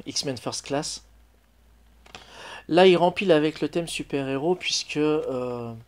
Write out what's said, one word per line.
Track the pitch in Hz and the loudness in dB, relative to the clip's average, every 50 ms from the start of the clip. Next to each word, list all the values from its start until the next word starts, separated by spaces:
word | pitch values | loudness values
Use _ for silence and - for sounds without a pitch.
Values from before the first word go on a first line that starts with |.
| - | -10
X-Men | 135 135 - - 143 127 | -8 -8 -6 -4 -4 -6
First | 113 - 127 - - - | -6 -6 -8 -8 -8 -6
Class. | - 139 143 156 - - - - _ _ _ _ _ _ _ _ _ _ _ _ _ _ _ _ _ _ _ _ - - - - - - - - - - - - - | -4 -4 -2 -2 -4 -10 -12 -14 _ _ _ _ _ _ _ _ _ _ _ _ _ _ _ _ _ _ _ _ -20 -20 -20 -20 -20 -20 -20 -18 -18 -18 -16 -6 2
Là | 156 175 190 | 6 8 8
il | 190 175 | 8 8
rempile | 165 175 180 180 - 208 185 | 6 4 2 2 0 4 4
avec | 160 151 151 156 151 - | 4 6 4 2 0 -2
le | 151 147 | -4 -2
thème | - 175 170 | -2 -4 -6
super-héros | - - - 147 - 151 139 135 135 135 135 147 170 180 | -4 -8 -8 -6 -4 -4 -4 -2 -2 -4 -2 0 0 -2
puisque, | 180 - - - - - - - | -2 -2 -4 -4 -4 -4 -4 -2
euh, | 147 151 151 151 156 - 123 131 127 123 123 123 120 117 117 113 113 117 | 0 0 2 0 0 -2 -4 -4 -4 -4 -4 -6 -6 -8 -10 -12 -14 -18